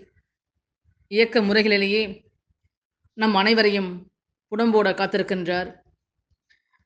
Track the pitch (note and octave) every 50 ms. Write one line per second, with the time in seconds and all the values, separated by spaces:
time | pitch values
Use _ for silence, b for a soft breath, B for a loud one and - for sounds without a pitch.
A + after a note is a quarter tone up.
0 | - _ _ _ _ _ _ _ _ _ _ _ _ _ _ _ _ _ _ _
1 | _ _ G3+ G#3+ A#3 A3+ A3+ B3 G#3 G3 G3+ A3 G#3 A3 G#3 G3+ G3 G3 G3+ G#3+
2 | A3 G3 G3 - _ _ _ _ _ _ _ _ _ _ _ _ _ _ _ _
3 | _ _ _ - A3 G#3+ G#3 F#3+ G3 G#3+ A#3 A3 G#3+ G#3 G3+ G3+ F#3+ F3+ F3+ F3+
4 | - _ _ _ _ _ _ _ _ _ G#3+ G#3+ A#3 A#3 G#3+ G#3+ G#3 F#3+ F3+ -
5 | G3 F#3 G#3+ G3 F#3 - G3+ F#3 F3 E3 F3+ F3+ F#3 F#3 - _ _ _ _ _
6 | _ _ _ _ _ _ _ _ _ _ _ _ _ _ _ _ _